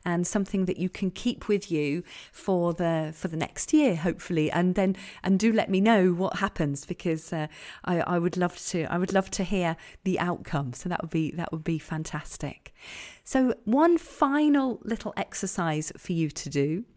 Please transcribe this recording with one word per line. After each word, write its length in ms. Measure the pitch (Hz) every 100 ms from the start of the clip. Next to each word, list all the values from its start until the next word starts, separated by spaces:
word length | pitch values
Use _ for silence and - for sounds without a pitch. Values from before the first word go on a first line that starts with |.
| -
and 200 | 175 175
something 380 | 208 196 196
that 140 | 185 -
you 100 | 180
can 240 | - 190
keep 380 | - 247 - -
with 200 | 208 -
you 320 | 160 147 156 170 - -
for 420 | - - 185 170
the, 380 | 165 170 160 156
for 140 | 156 180
the 80 | 160
next 380 | 160 - -
year, 240 | 302 285 165
hopefully. 520 | 170 165 - 170 151
And 260 | 170 180 180
then, 200 | 190 190 - -
and 160 | - 190
do 140 | 220
let 180 | 220 -
me 120 | 190
know 320 | 208 226 185
what 240 | 175 190 185
happens, 480 | 196 - 151 139 -
because, 480 | 175 180 160 -
uh, 140 | 165 151 - - -
I, 160 | - 175
I 200 | - 175
would 180 | 170 180
love 200 | 175 - -
to, 180 | 180 156
I 120 | 175
would 140 | 185
love 180 | 190 190
to 120 | -
hear 320 | 180 196 175 170 - - 190
the 120 | 180
outcome. 540 | 175 175 - 151 139
So 160 | 127 180
that 140 | 175
would 100 | 165
be, 200 | 165 156
that 200 | 165 170
would 140 | 160 156
be 120 | 160
fantastic. 880 | - 156 156 151 - - 143 - - - - - - -
So 320 | - 262 254 - -
one 320 | 254 302 339
final 840 | - - 285 285 302 285 262 220
little 280 | - 220 - -
exercise 760 | - - 185 - 170 156 156 -
for 160 | -
you 160 | 170 156
to 200 | - -
do, 360 | 143 139 165 240